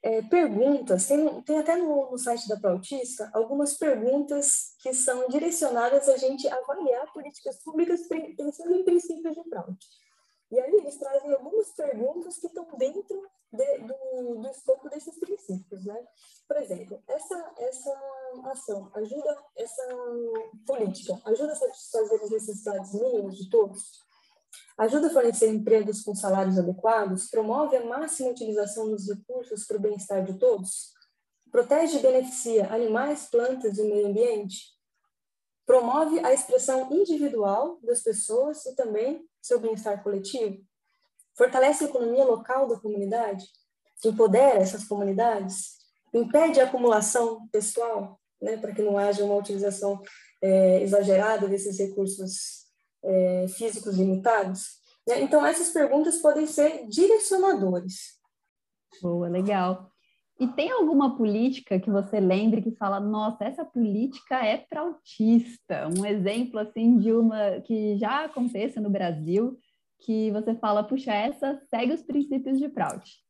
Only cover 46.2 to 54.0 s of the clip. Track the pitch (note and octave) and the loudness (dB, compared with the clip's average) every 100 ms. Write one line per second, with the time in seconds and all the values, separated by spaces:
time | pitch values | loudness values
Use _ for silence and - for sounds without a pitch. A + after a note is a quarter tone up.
46.2 | A#3 D4 E4 C#4 C4 B3+ A#3+ G#3+ G#3 B3 | 4 4 6 6 4 4 4 4 2 2
47.2 | A#3 A3 - G#3+ G#3 - A#3 G#3 G3 - | 0 -2 -4 -2 -2 -4 -2 -4 -8 -14
48.2 | _ _ G#3+ A3 - G#3 G#3 G3+ G3+ G3+ | _ _ -6 -6 -6 -2 0 2 2 2
49.2 | G#3 G3+ G3+ G3 G3+ F#3+ G3+ G3 - - | 2 0 0 -2 -2 -2 -4 -4 -10 -20
50.2 | - _ F#3+ F#3+ F#3+ F#3 G3 G3+ G3 F#3+ | -20 _ 4 6 6 6 4 2 6 4
51.2 | G#3+ G#3+ G3 G3 G3 F#3+ G3 G3+ F#3+ G3 | 4 0 0 -2 -4 -4 -4 -2 -4 -4
52.2 | F#3+ F#3 - - _ _ _ _ - F#3 | -8 -8 -10 -14 _ _ _ _ 2 4
53.2 | F#3 F#3 F#3 - A3+ G#3+ G#3+ F#3+ | 4 2 -2 -4 -6 -6 -2 2